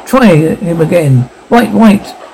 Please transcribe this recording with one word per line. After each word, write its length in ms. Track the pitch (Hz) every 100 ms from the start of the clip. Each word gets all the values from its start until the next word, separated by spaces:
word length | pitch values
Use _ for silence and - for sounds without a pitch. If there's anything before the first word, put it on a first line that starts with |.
| -
Try 500 | 262 233 156 160 - 170
him 100 | 165
again. 480 | 156 175 147 127 127 - -
Wait, 200 | 233 220
wait." 320 | 208 220 196 - - -